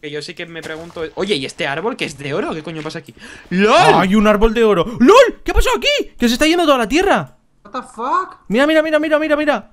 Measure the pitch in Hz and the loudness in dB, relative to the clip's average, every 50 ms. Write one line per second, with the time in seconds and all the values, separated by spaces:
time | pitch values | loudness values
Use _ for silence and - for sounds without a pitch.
0 | - 151 139 151 143 - 180 - 175 165 170 165 156 - 160 156 165 170 170 180 | -14 -10 -12 -12 -12 -12 -14 -14 -16 -14 -14 -16 -14 -14 -14 -14 -14 -16 -12 -10
1 | 160 156 - - 190 196 214 151 135 123 - - 170 143 139 151 170 226 262 - | -10 -10 -8 -8 -4 -2 -2 -2 -4 -8 -8 -8 -6 -6 -6 -4 -6 -8 -6 -6
2 | 170 - 151 127 139 143 139 180 247 339 254 160 - 170 165 160 147 156 156 170 | -8 -10 -10 -12 -10 -8 -6 -6 -6 -6 -8 -10 -10 -12 -12 -10 -10 -10 -12 -12
3 | 160 - - - - - - - - - 175 180 202 214 254 320 359 - 160 160 | -16 -16 -20 -20 -20 -20 -20 -20 -14 -6 -2 0 2 4 4 4 6 4 4 4
4 | 180 190 190 220 208 214 214 208 208 233 220 233 233 220 202 170 - 214 240 - | 2 2 2 2 4 4 2 4 2 0 2 2 2 2 2 2 0 -2 2 4
5 | 233 269 403 494 494 453 - - - - 359 440 - 539 494 403 - 554 587 554 | 6 6 8 8 6 4 2 -6 -8 -2 0 2 2 2 0 -2 0 0 0 -2
6 | - - _ - 240 240 240 240 302 311 330 349 349 302 285 254 233 196 233 320 | -4 -6 _ -2 0 0 0 2 2 2 2 2 0 0 0 -2 -2 -2 0 0
7 | 381 403 302 214 151 135 _ _ _ _ _ _ _ - _ 254 - - - - | 0 0 0 -2 -2 -8 _ _ _ _ _ _ _ -14 _ -14 -14 -14 -14 -10
8 | 226 269 311 370 370 - - _ _ _ 185 233 277 302 320 311 302 320 311 302 | -6 -4 -2 -4 -4 -6 -12 _ _ _ 0 0 0 2 2 0 0 0 -2 -2
9 | 302 320 311 294 311 311 302 294 302 294 277 - - - | -2 0 -2 -2 0 0 -2 -2 0 -2 -2 -4 -4 -12